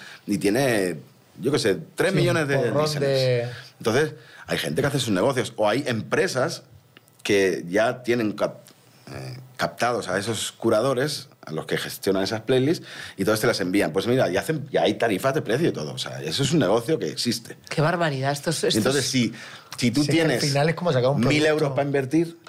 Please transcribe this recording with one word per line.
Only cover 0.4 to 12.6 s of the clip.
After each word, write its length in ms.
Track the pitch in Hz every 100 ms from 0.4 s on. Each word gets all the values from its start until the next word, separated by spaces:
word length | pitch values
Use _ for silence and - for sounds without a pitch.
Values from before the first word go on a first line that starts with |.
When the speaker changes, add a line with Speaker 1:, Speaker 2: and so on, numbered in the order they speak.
| 98 113 139 110 92 78 - _ _ -
Speaker 1:
yo 120 | 107
qué 60 | 143
sé, 200 | 110 87 -
tres 160 | - 180
Speaker 2:
Sí, 60 | 170
Speaker 1:
millones 300 | - 170 143
de 80 | 135
Speaker 2:
un 80 |
porrón 180 | 117 139
Speaker 1:
listeners. 160 | 151 147 139 135
Speaker 2:
de 280 | 131 120 120 120 - _
Speaker 1:
Entonces, 360 | 113 120 156 156 - - -
hay 120 | -
gente 220 | 73 147
que 60 | 139
hace 100 | 139
sus 120 | 110
negocios, 420 | 92 120 135 131 -
o 120 | 107
hay 160 | 123 135
empresas 760 | 113 92 123 180 127 131 - - - _ - _ _
que 420 | - 101 95 73 85
ya 340 | 95 117 -
tienen 300 | 110 120 107
cap-, 260 | 101 87 - - - - - -
eh, 260 | 69 65 64 - -
captados 520 | 85 - 117 117 90
a 100 | 92
esos 320 | 101 107 -
curadores 760 | - 113 110 131 123 147 147 - - -
a 40 |
los 140 | 78 73
que 100 | 82
gestionan 460 | - - - 95
esas 200 | 95 110
playlists, 440 | - 127